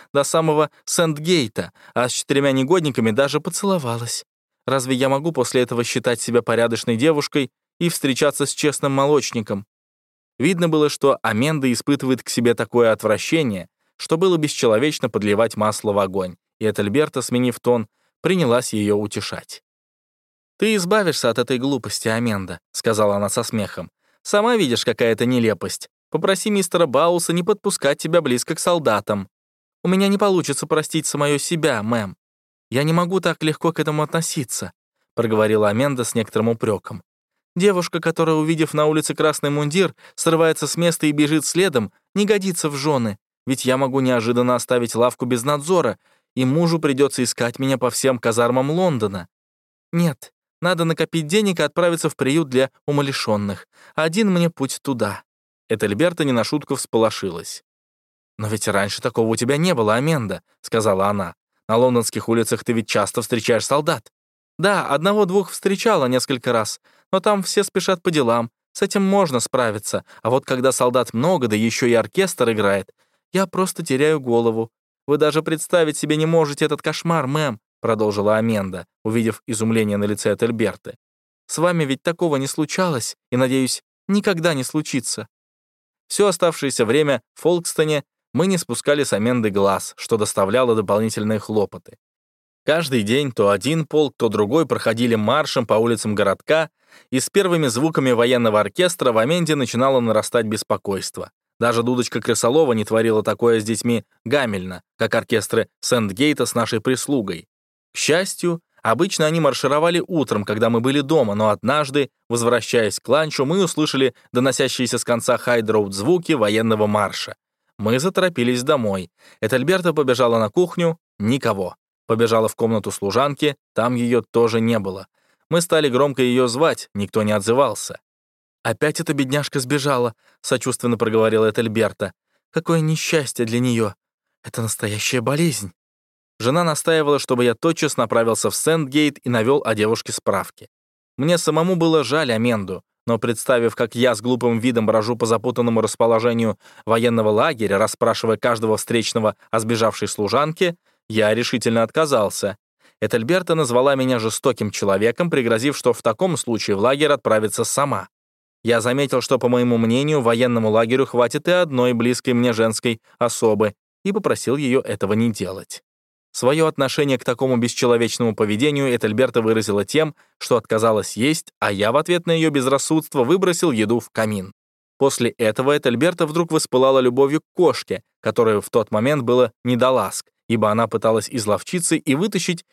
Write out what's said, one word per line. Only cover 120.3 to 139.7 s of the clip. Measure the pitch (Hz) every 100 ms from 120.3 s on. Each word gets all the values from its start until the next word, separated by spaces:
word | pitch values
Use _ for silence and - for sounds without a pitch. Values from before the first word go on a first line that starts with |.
| 117
на | 107
кухню, | - 180 175 170 160 _ -
никого. | 104 135 120 98 90 - _ _ -
Побежала | 113 117 113 110
в | -
комнату | 113 113 98
служанки, | - 101 104 143 139 147 139 _
там | - 117 123
её | 120 120
тоже | 110 117 117 113
не | 113 113
было. | 98 95 95 _ _ _ -
Мы | 170
стали | 170 160 147
громко | 123 143 135
её | 127 123 127
звать, | 120 160 123 -
никто | 101 101 110
не | 107
отзывался. | 107 98 123 135 104 - - _ _ _ _ _ _
«Опять | 120 110 147 151
эта | 165
бедняжка | 147 135 143 139 143
сбежала», | 127 143 143 127 120 - _ _
сочувственно | - 127 131 117 120 113
проговорила | 113 110 110 110 110
Этельберта. | 104 113 107 104 - 95 - _ _ _
«Какое | 165 170 165
несчастье | 156 160 - 160 143 - 113
для | 120
неё! | 127 117 107 - _ _ _ _
Это | - -
настоящая | 110 - 110 104 - 127
болезнь». | 117 147 170 120 98 - _ _ _ _ _ -
Жена | 113 160
настаивала, | 170 147 - 160 147 139
чтобы | - 123
я | 123 113
тотчас | 165 160 147 -
направился | 117 117 113 113 107
в | -
Сент-Гейт | - 165 139 147 151 143
и | -
навёл | 120 110 143
о | -